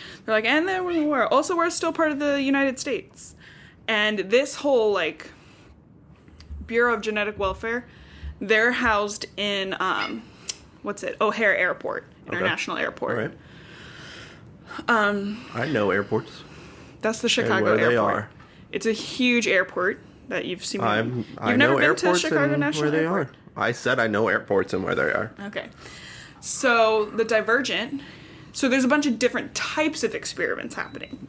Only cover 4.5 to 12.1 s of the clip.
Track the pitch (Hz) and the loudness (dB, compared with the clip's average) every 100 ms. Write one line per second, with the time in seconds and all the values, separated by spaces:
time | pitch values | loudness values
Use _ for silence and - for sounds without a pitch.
4.5 | - 285 254 214 190 160 165 - - - | 0 2 4 4 2 -2 -4 -16 -20 -20
5.5 | - - - - - - - - - - | -20 -20 -20 -20 -20 -20 -20 -20 -20 -16
6.5 | - - 233 240 226 214 214 208 202 196 | -14 -2 2 2 2 -2 -2 -4 -2 -4
7.5 | 190 226 240 240 - - - - - 196 | -2 -4 -6 -8 -18 -20 -14 -14 -10 2
8.5 | 220 240 247 240 208 208 208 - - 208 | 4 4 2 2 2 0 -6 -10 -4 -2
9.5 | 202 190 - 185 104 98 - - - - | -2 -4 -2 -2 0 -2 -6 -12 -12 -12
10.5 | - - - 208 202 185 - 214 208 214 | -12 -18 -10 -8 -6 -6 0 0 2 2
11.5 | - 180 - - - - | 2 0 -2 -4 -6 -10